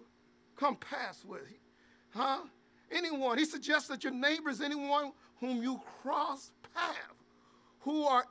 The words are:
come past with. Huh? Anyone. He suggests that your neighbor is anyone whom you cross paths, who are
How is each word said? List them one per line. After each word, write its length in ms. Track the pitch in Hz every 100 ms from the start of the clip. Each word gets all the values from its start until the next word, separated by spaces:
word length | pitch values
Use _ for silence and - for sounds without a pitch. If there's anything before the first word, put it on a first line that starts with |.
| - _ _ _ _ -
come 200 | 285 -
past 500 | - 269 226 - 196
with. 160 | 156 - 208 _ _ _ _ _
Huh? 300 | 208 269 269 320 - _ _ -
Anyone. 460 | 339 339 285 262 254
He 80 | 311
suggests 420 | 311 - 302 -
that 140 | 254
your 100 | 320
neighbor 360 | 254 285 320 311
is 120 | 233
anyone 520 | 294 294 277 285 285 - - -
whom 220 | 247 240
you 180 | 240 254 - -
cross 500 | 262 302 311 277 - - - 330
paths, 220 | 339 180 - - - _ _ _ _ _
who 240 | 269 311
are 220 | 294 254 -